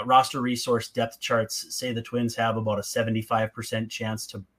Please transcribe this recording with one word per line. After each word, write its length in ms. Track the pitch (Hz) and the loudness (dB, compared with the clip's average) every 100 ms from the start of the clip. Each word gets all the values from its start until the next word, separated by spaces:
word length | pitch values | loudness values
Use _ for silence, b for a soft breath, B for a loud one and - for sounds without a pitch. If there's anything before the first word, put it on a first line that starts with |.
| 113 | 6
roster 360 | 131 131 143 | 6 6 2
resource 480 | 123 120 - 117 - | -2 0 2 0 0
depth 300 | - 113 - | -2 -2 -2
charts 560 | - 117 104 - - - | 0 0 0 -4 -8 -6
say 180 | 127 | -4
the 80 | 117 | -4
Twins 340 | 117 120 117 117 | -4 -2 0 0
have 220 | 113 110 | 0 0
about 220 | 110 101 | 0 -2
a 40 | |
seventy-five 680 | - - 117 113 107 117 110 | -2 -2 0 0 2 2 0
percent 360 | - 107 113 113 | -4 -4 -4 -4
chance 360 | - 110 110 - | -4 -4 -4 -8
to 160 | 104 95 | -12 -14